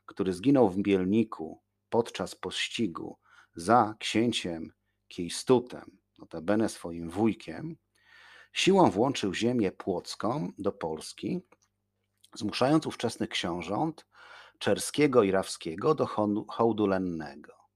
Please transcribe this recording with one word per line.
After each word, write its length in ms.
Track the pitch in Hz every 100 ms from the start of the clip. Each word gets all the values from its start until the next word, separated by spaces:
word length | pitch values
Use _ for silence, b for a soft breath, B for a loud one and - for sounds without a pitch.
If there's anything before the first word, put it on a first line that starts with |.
| -
który 280 | - 95
zginął 360 | 90 113 139 113
w 80 | 90
Mielniku 840 | 101 95 92 107 110 - 80 - _ _ _
podczas 460 | 117 117 - 87 -
pościgu 840 | 92 - - - 107 80 - - b b b -
za 400 | 85 120 107 110
księciem 760 | - 107 120 - 92 82 80 - _ _ _
Kiejstutem, 920 | - 87 - - 127 123 73 - - _ _
notabene 520 | - 82 80 107 104
swoim 400 | - 87 85 82
wujkiem, 680 | 87 113 101 - 82 156 160 _ B B B B B B
siłą 380 | - - 190 143
włączył 420 | 90 127 - 104
ziemię 380 | 82 110 123 95
płocką 800 | - - 87 - - 101 139 180 -
do 140 | 98
Polski, 680 | - 82 80 - - - 180 - _ _ _ _ _ _ _ _
zmuszając 520 | - 104 - 131 156 143
ówczesnych 440 | - 117 - 101
książąt 760 | - 92 170 82 110 160 156 - B B B B _
Czerskiego 640 | - 95 - - 147 123
i 80 | 98
Rawskiego 640 | 95 - - 90 80 - 147
do 100 | 123
hon-, 400 | - 107 104 -
hołdu 400 | - 117 107 104
lennego. 680 | 95 92 82 73 71 - - _